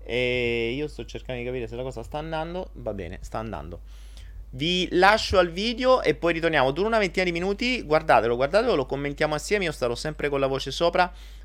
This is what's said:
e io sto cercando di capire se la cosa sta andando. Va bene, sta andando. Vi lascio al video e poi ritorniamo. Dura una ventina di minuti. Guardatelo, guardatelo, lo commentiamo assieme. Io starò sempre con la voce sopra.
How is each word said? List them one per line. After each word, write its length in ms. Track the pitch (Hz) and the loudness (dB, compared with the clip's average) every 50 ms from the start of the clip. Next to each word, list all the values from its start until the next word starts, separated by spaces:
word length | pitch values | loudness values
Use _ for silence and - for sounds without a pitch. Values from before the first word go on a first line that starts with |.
| - | -8
e 680 | - 107 123 127 123 123 123 120 120 117 117 117 117 123 | -4 -2 0 0 0 0 0 0 0 0 0 0 -2 -2
io 140 | 135 151 151 | -4 -6 -6
sto 160 | 151 - - | -8 -10 -12
cercando 360 | - - 123 - - 131 120 | -10 -12 -12 -10 -8 -8 -6
di 60 | 120 | -6
capire 220 | 123 127 131 120 110 | -6 -6 -6 -6 -8
se 80 | 117 | -8
la 60 | 117 131 | -8 -8
cosa 200 | 135 127 113 120 | -8 -8 -10 -10
sta 160 | - - 151 | -8 -8 -8
andando. 520 | 156 160 160 156 160 170 175 180 185 - - | -8 -6 -4 -6 -6 -6 -6 -8 -10 -10 -12
Va 180 | - 120 113 104 | -10 -8 -8 -6
bene, 260 | 98 92 82 90 - - | -6 -8 -8 -10 -12 -12
sta 160 | - - 110 | -8 -8 -8
andando. 420 | 110 113 98 80 73 80 85 85 - - - - - - - - - - - - - - - | -6 -6 -8 -8 -10 -10 -12 -14 -16 -16 -18 -18 -18 -18 -18 -18 -16 -16 -16 -16 -16 -12 -8
Vi 360 | 127 139 170 180 180 180 - - | -4 -2 0 2 0 0 0 4
lascio 460 | 170 185 196 214 220 - - - 190 | 6 8 8 6 6 2 2 4 4
al 120 | 180 175 | 4 4
video 520 | 160 180 202 233 247 240 254 254 254 - - | 2 -2 -2 -2 -2 0 4 4 4 4 4
e 140 | - 151 | 2 0
poi 160 | - - 170 170 | 2 2 0 2
ritorniamo. 400 | 160 156 165 160 147 127 135 151 | 2 2 2 4 4 4 4 4
Dura 160 | 165 196 220 | 2 0 2
una 100 | 226 220 | 2 2
ventina 260 | 208 180 - 190 185 | 2 2 0 0 0
di 60 | 180 | 0
minuti. 520 | 170 170 175 196 202 - 240 247 254 240 - | 0 0 0 -2 -2 0 0 0 0 -2 0
Guardatelo, 520 | 147 151 156 160 156 143 117 107 117 120 | 2 2 4 6 6 6 6 6 4 2
guardatelo, 400 | 120 127 143 170 208 240 254 202 | 2 0 2 2 2 4 4 2
lo 100 | 151 127 | 2 0
commentiamo 520 | - 139 135 143 143 143 - 156 151 151 | 0 -2 -4 -4 -4 -2 0 0 0 0
assieme. 280 | 147 - - 202 208 190 | -2 -2 -2 -2 0 0
Io 80 | 165 147 | -2 -2
starò 220 | - 131 120 120 | -2 -2 -2 -2
sempre 340 | - - 156 151 - - 147 | -2 -4 -6 -6 -2 -2 0
con 120 | 143 139 | 0 2
la 80 | 139 135 | 0 2
voce 240 | 135 131 - 139 131 | 0 -2 -4 -4 -2
sopra. 400 | - 165 170 175 180 180 180 - - - - - - - | 2 2 2 4 4 2 2 0 -10 -16 -16 -18 -18 -16